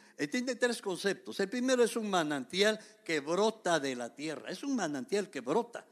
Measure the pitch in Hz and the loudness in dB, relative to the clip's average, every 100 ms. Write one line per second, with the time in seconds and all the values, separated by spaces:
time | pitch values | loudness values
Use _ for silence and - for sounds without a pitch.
0 | - - 147 254 247 240 247 233 202 175 | -18 -6 -4 -2 -2 0 0 0 -4 -4
1 | 196 185 - 220 190 247 254 254 233 233 | -2 -4 -4 -4 -2 0 2 4 4 2
2 | 214 185 151 147 127 180 202 214 - - | 0 2 2 0 -2 2 2 2 -4 -12
3 | - 156 139 175 220 214 180 165 139 123 | -4 -2 0 2 2 2 2 2 2 -2
4 | 117 - 151 147 110 185 285 262 170 143 | -6 -8 -8 -6 -8 -6 -2 0 0 -2
5 | 120 202 190 139 120 165 151 - - | -2 -2 -2 -4 0 0 0 -6 -16